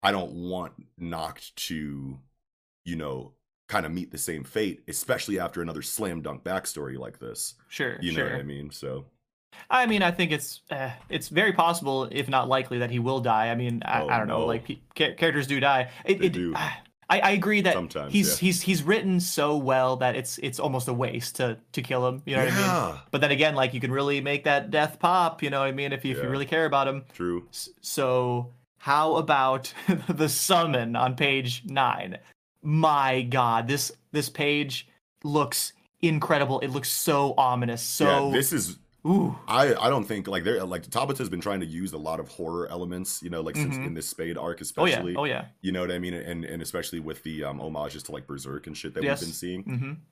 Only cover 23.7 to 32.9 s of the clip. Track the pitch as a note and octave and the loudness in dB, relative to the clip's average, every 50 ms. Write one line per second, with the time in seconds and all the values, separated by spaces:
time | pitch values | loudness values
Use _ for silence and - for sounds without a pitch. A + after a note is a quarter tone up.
23.7 | B2+ C3 A2+ B2 B2+ C3+ C#3 C#3+ C#3+ C#3 C3+ C#3 C#3+ C#3+ - D3+ C#3+ C#3 - G#3+ | 0 -2 -4 -2 0 0 0 0 0 0 0 -2 -2 0 2 2 2 2 2 0
24.7 | - D#3 D3+ - - - - E3+ F3+ F#3 F3 E3 E3 - - C#3+ C#3 C#3 C3+ C3+ | 2 2 2 2 0 0 2 4 4 4 4 2 0 -2 -4 -2 0 0 0 0
25.7 | C3+ C3+ C#3+ C#3+ C#3 C3 B2+ C3+ C3 C#3 C#3+ B2 C3 C3+ C#3 C3 - D#3+ E3 D#3 | 0 -2 -4 -4 -4 -4 -2 -4 -2 -2 -2 -2 -2 -2 -2 0 2 2 2 4
26.7 | C#3 C#3 C3+ C3+ C3+ C#3 C3 - - - F2 F2 F2 F2 F2 - - - - - | 4 4 2 2 0 -4 -8 -12 -8 -4 -2 -2 -2 -2 -4 -8 -12 -12 -12 -12
27.7 | - _ _ - - - C#3 B2+ B2+ B2+ B2 B2 B2 A#2+ A#2+ B2 - _ _ _ | -14 _ _ -6 -2 0 2 4 4 4 2 2 0 0 -2 -4 -10 _ _ _
28.7 | _ _ - - C#3 D3 D#3 D#3+ D#3+ C#3+ D#3+ D3 D3+ C#3 C3 C3 C3 C3 C3 - | _ _ 0 2 2 4 4 4 2 2 4 4 4 4 6 4 2 0 -2 -8
29.7 | - - - - F#3 E3 - - F3 C#3+ D#3 D3 - - - - F#3+ F3 E3+ D#3+ | -12 -8 0 0 0 0 2 -2 0 2 2 2 2 0 2 4 6 4 6 4
30.7 | C#3+ B2+ A#2 A#2 A#2 A#2 B2 C3 B2+ B2 D3+ C#3 C#3 C3+ C3 A#2+ A#2+ - - G#3 | 2 0 0 0 0 2 2 2 2 2 2 2 2 2 0 -2 -4 -6 -8 -4
31.7 | C#3 C#3 C3+ A#2+ A2+ F#2 F#2+ F#2+ F#2 - - - _ _ _ _ _ _ - D3+ | 0 2 2 2 2 0 -4 -8 -10 -12 -14 -18 _ _ _ _ _ _ -2 0
32.7 | D3+ D#3+ D#3+ D#3 | 2 4 4 4